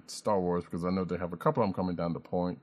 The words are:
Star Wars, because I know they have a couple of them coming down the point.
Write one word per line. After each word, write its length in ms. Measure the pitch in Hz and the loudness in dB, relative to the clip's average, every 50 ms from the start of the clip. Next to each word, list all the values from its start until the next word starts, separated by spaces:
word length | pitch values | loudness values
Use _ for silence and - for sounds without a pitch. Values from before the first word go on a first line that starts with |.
| - - | -6 -10
Star 320 | - - - 110 107 95 | -12 -6 0 2 2 2
Wars, 240 | 90 90 87 87 85 | 4 2 2 0 0
because 200 | - - 87 85 | -2 -4 -2 0
I 60 | 90 | 2
know 140 | 92 95 92 | 2 2 0
they 140 | 85 90 85 | 0 -2 -2
have 160 | 90 85 90 | -2 -4 -4
a 40 | 85 | 0
couple 240 | - 160 147 131 | 0 2 2 4
of 60 | 113 98 | 2 2
them 60 | 92 | 2
coming 220 | - 92 92 87 | 0 -2 -2 0
down 180 | 82 85 85 82 | 0 -2 -2 -2
the 60 | - | -4
point. 380 | - - - 90 90 90 90 - | -4 -4 -2 0 0 0 -2 -6